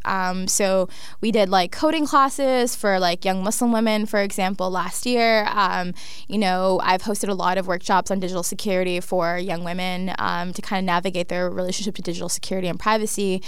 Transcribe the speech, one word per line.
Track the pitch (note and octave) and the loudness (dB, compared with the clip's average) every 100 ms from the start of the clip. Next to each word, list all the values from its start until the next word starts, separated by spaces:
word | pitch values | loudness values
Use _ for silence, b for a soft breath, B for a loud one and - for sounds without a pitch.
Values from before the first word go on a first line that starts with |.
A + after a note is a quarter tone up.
Um, | - F#3+ F#3 F#3 F#3 | -4 -2 -2 -2 -2
so | - G3 F#3+ F3+ B B B | 0 2 2 0 B B B
we | A3 | 0
did, | A3 G3 | 2 4
like, | F#3+ F3 | 4 2
coding | - D#4 D#4+ D4 | 0 2 2 2
classes | C#4+ C4+ C#4 C4+ B3+ B3 - | 4 4 2 2 2 2 0
for, | G#3 F#3+ | 0 2
like, | F3+ F3 | 2 2
young | F#3+ F#3+ | 0 0
Muslim | G3 - A#3+ | 0 0 2
women, | A3+ A3+ G#3+ G#3 | 4 2 2 0
for | G#3 | 0
example, | G3 G3+ F#3 F#3+ F#3 | 0 0 -2 0 -2
last | F#3 F3+ - | -2 -4 -4
year. | B3 A#3+ A3+ A3 G#3 | 0 4 4 4 2
Um, | G#3 F#3 F#3 F3+ - B B - | 2 2 0 -2 -6 B B -4
you | G#3 | 0
know, | F#3+ F#3 F#3+ F#3 | 2 2 2 2
I've | - F#3 | 4 2
hosted | G#3 G3+ G3+ | 0 -2 -2
a | |
lot | F#3 F3 F#3 | 0 0 0
of | F#3 | 0
workshops | F3 - F#3+ - | -2 2 2 2
on | G3 | -2
digital | F3+ F#3 | -2 -4
security | F3 F#3+ G#3 F#3 F3+ F3 | -4 -4 0 0 0 -2
for | - F#3 E3+ F3+ | -2 0 0 -2
young | F#3 E3+ | -4 -4
women, | F3 F3+ F#3 F3+ F#3 - | -4 -4 -4 -2 -4 -2
um, | G2 F2+ F3+ | -2 -2 -4
to | F3 | -6
kind | - F#3+ | -4 -2
of | F#3 | 0
navigate | F3 F#3+ F3+ F3 | 0 0 -2 -2
their | F3+ F3+ | -2 -2
relationship | F#3 F3+ F#3 G3+ F#3 | -2 -4 -4 -4 -4
to | |
digital | F3+ F3 E3+ | -6 -6 -4
security | - - F#3+ F3+ | -6 -4 -4 -2
and | F3+ | -2
privacy. | G#3+ A3 G#3+ - G3 F#3 | 0 0 0 -2 0 -2